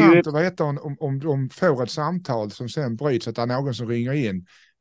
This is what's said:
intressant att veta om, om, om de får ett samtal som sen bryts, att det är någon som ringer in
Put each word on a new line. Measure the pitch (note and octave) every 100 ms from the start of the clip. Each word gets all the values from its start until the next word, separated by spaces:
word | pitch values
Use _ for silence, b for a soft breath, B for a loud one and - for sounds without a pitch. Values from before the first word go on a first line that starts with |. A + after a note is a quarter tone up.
intressant | D#3 E3+ D#3+
att | D3
veta | F3+ F3+
om, | D#3 C#3+
om, | D3+ C#3
om | D3 C3+
de | D#3+ C#3 C3
får | - F#3 B2+
ett | B2
samtal | - D3+ F3+ F3 A#2+ G#2+
som | - A#2+
sen | D#3 C3+ A2+
bryts, | D3 A#2+ A#2
att | A2
det |
är | A#2+
någon | B2 C#3
som | A#2 A#2
ringer | A#2+ A#2+
in | D3 A#2 F#2+ F2+ b b b